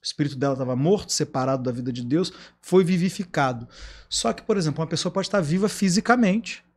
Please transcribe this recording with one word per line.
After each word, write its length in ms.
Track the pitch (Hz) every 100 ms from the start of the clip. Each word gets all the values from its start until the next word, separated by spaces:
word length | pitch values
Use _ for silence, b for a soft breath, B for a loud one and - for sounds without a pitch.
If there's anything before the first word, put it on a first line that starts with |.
O 40 |
Espírito 320 | - - 143 135
dela 160 | 139
estava 240 | 135 127 123
morto, 360 | 151 202 -
separado 520 | - 147 135 131 135
da 80 | 123
vida 200 | 123 123
de 120 | 123
Deus, 280 | 120 151 180 B B B
foi 220 | - 180
vivificado. 800 | 180 185 180 - 190 - 135 123 123 B B B B
Só 240 | - 226
que, 120 | 220
por 120 | - 214
exemplo, 240 | 160 -
uma 80 | 160
pessoa 220 | 160 185
pode 160 | 190 185
estar 140 | 208
viva 280 | 151 180 208
fisicamente 960 | - 196 180 - 247 220 202 - - _